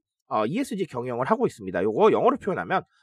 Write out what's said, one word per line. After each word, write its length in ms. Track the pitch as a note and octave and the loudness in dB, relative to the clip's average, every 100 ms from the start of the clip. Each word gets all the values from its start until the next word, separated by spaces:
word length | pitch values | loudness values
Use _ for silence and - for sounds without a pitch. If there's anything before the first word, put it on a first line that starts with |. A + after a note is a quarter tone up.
| _ _ - | _ _ -6
어, 160 | A2+ G#2+ | -2 0
이에스지 400 | G3 C#4+ G3 F3+ | -2 -4 -4 -6
경영을 400 | B2 B2 A#2+ C3 | -6 -6 -2 0
하고 200 | A3+ G3+ | 2 0
있습니다. 360 | - F#2+ F2+ | -4 -6 -2
요거 280 | G2+ A2+ G#3+ | 0 4 4
영어로 260 | A#2+ F#3+ C#4 | 6 2 0
표현하면 460 | - D3 F2+ E3+ - _ | -2 -4 -2 -4 -4 _